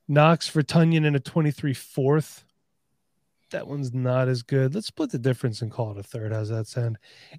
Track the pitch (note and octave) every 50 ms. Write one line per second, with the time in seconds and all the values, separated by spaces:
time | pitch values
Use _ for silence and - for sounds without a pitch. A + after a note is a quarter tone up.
0 | _ - C#3+ D3 D3+ E3 E3+ - - - - D#3 C#3+ - - E3+ D#3+ E3 E3 D#3+
1 | D#3 D3+ C#3+ C3+ - - - E3+ D3+ D3+ - - D#3+ C#3+ B2 - - - - D3+
2 | C3 C#3 D3+ D#3 - - - - _ _ _ _ _ _ _ _ _ _ _ _
3 | _ _ _ _ _ _ _ _ _ - - - - - C#3+ C#3+ C3+ B2 A#2+ C3
4 | B2+ B2 B2+ C3 B2+ B2+ B2+ A#2+ - - C#3 C3+ C3 C3 D#3 A3 - - - -
5 | D#4 B3 - B2 A#2 C3+ A#2+ - - A#2 G#2+ - A#2 G#2+ - - A2+ G#2 G2+ G2
6 | G2 - - A2+ G#2+ G#2+ A2 A2 G#2+ G#2+ A2+ A2 G#2+ - - B2 A#2 A#2 A2 -
7 | _ - - - - - -